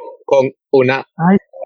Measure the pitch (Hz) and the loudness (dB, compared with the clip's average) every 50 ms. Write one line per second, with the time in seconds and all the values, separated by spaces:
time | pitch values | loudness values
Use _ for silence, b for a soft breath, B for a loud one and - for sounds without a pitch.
0 | - - - - _ - 143 139 131 135 - _ _ - - 135 127 127 131 135 | -8 -16 -20 -14 _ -2 0 0 0 0 -4 _ _ -2 0 0 2 2 0 -4
1 | 123 _ _ - 165 175 196 202 _ _ - - - | -6 _ _ -4 0 2 2 0 _ _ -14 -4 -2